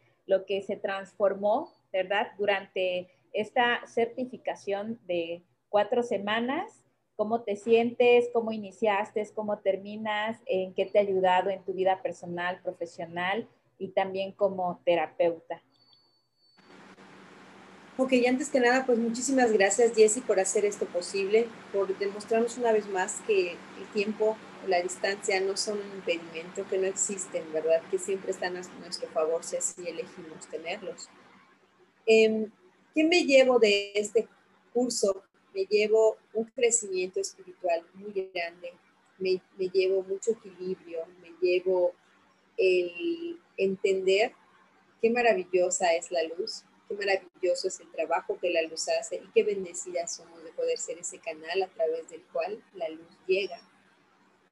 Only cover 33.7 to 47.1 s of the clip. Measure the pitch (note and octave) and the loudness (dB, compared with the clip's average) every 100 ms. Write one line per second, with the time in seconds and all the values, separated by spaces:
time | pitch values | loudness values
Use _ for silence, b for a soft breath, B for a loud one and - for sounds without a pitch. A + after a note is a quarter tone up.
33.7 | G3+ G3+ G#3 G#3 A#3 A3 _ _ _ _ | 4 0 -2 0 0 -2 _ _ _ _
34.7 | A#3+ B3 - G3+ F#3+ - _ _ F#3+ F#3+ | -2 -2 0 0 -2 -8 _ _ -6 0
35.7 | G#3 G#3+ A3 A3 G#3+ _ G#3+ A3+ - A#3+ | 2 4 6 4 2 _ -6 -6 0 2
36.7 | A3 G3+ F#3 F#3 G3 F#3+ - F#3 - F3+ | 2 -2 -4 -2 -4 -6 -8 -20 -8 -2
37.7 | E3 E3+ G3 G3+ G3 F#3+ F#3 E3+ F3 F3 | -2 -4 -14 -8 -6 -6 -6 -8 -10 -16
38.7 | F3 _ _ _ - F#3+ F#3 - - F3+ | -18 _ _ _ -6 0 0 -2 -6 -2
39.7 | F#3+ F#3 F#3+ F#3 G3 - A3+ G3 F3+ F#3 | 2 2 2 0 -2 -2 -2 -6 -10 -8
40.7 | F#3 E3+ E3 E3 - E3+ E3+ F3+ F3+ F#3 | -8 -8 -10 -10 -14 -20 -2 2 2 2
41.7 | F3+ F3 - _ _ _ _ _ - F#3 | 2 2 -2 _ _ _ _ _ -2 2
42.7 | F3+ F3 F3 E3+ E3+ - - _ - G3 | 2 0 -4 -4 -4 -6 -12 _ -4 -2
43.7 | F#3+ G3+ F#3+ F#3 G3 B3 - _ _ _ | 0 -2 0 2 2 2 -2 _ _ _
44.7 | _ _ _ A3+ A#3+ A#3 F#3+ F3+ F#3 F3+ | _ _ _ 0 4 4 2 2 0 2
45.7 | - F#3 E3 - F3 D#3+ E3 A3 - - | 2 2 0 0 -4 -4 -4 -8 -10 -16
46.7 | _ - G3+ G3 | _ -12 -6 -2